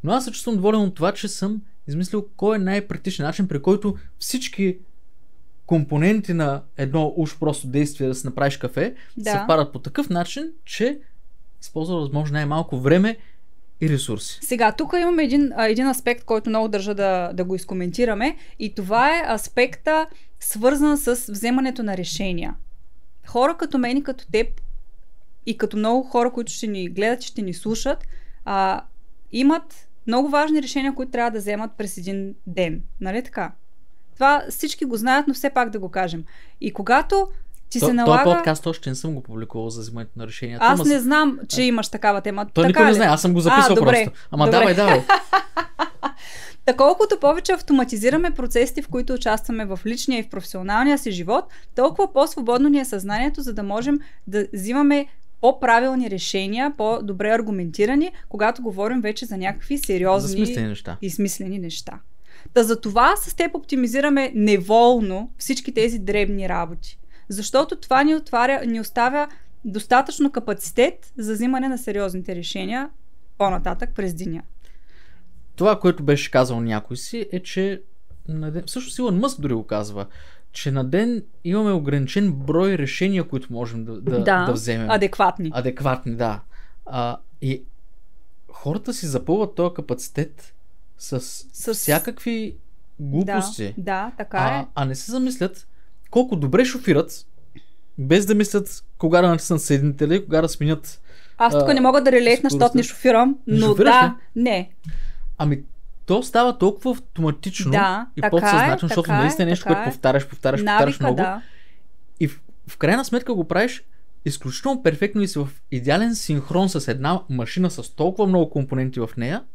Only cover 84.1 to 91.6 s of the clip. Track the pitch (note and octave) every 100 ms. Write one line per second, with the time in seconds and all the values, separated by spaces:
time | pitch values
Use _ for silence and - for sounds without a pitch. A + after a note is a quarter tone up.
84.1 | B2 - F#3 - A2 A#2 A2+ A2+ G#3+ G3
85.1 | - F#3+ F#3 D#3+ B2 B2+ B2+ C#3 B2+ B2
86.1 | A2+ A2+ G#2 - - - - - C3 A#2+
87.1 | - - - C3+ C3 - - - - -
88.1 | - - - - - C#3 F#3+ B3 A#3+ E3
89.1 | C3 - F#3+ G#3 G3+ F3 F3 - B2 -
90.1 | - D#3+ - - - - - - - -
91.1 | B2+ - - - -